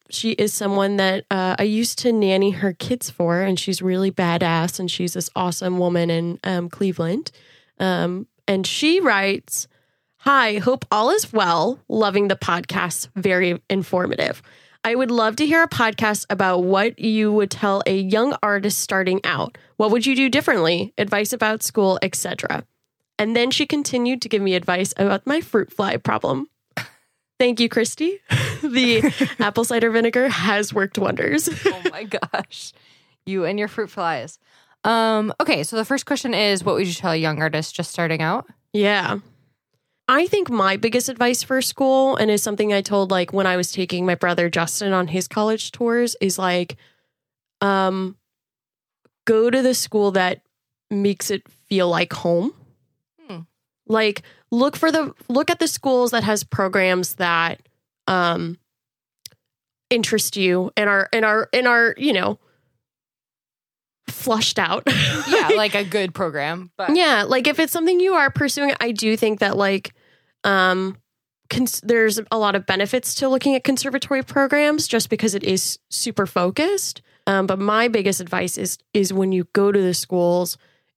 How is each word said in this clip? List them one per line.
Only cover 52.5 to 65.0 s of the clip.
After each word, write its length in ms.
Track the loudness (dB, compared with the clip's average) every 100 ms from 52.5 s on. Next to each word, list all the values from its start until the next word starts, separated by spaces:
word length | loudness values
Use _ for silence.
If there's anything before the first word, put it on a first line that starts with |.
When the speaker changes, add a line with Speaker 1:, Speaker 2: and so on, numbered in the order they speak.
| -4 _ _ _ _ _ _ -16
Speaker 2:
Hmm. 140 | -16 -16 _ _ _ -4
Speaker 1:
Like, 360 | 0 0 -2 -10 -20 _
look 260 | 0 0 2
for 140 | 0
the, 220 | 2 -2 -6 -2
look 240 | 0 0
at 80 | 0
the 80 | -2
schools 440 | -2 0 2 2
that 120 | 0
has 200 | 0 0
programs 720 | -2 -2 0 2 2 2 -2 -2
that, 460 | 0 0 0 -4 _ _ _ _ -2
um, 480 | 2 2 0 -4 -10 _ _ _ _ _ _ -20 _ _ _ _ _ -2
interest 480 | -2 0 0 -2 0
you 340 | 0 2 0 -2
and 120 | 2
are, 200 | 2 0
and 140 | 0 2
are, 240 | 0 0
and 160 | 0 2
are, 260 | 4 2 0
you 160 | 0
know, 260 | 0 0 -4 _ _ _ _ _ _ _ _ _ _ _ _ _ _ _ _ -18
flushed 520 | -8 -2 0 0 0
out. 240 | 0 0 0
<laughs> 60 | 0